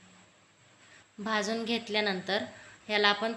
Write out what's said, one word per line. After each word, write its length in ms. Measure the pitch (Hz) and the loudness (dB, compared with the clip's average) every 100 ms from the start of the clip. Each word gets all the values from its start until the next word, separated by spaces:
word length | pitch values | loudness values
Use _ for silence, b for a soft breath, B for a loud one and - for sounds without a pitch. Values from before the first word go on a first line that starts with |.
| - - - _ _ _ _ - B B B - | -20 -20 -20 _ _ _ _ -20 B B B -10
भाजून 460 | 208 214 202 226 | -2 0 0 -2
घेतल्यानंतर 800 | 226 233 226 214 208 185 180 - 247 B B B - | 0 -2 0 0 0 -2 -2 -2 -2 B B B -2
ह्याला 200 | 208 202 | 4 4
आपण 240 | 202 226 | 4 0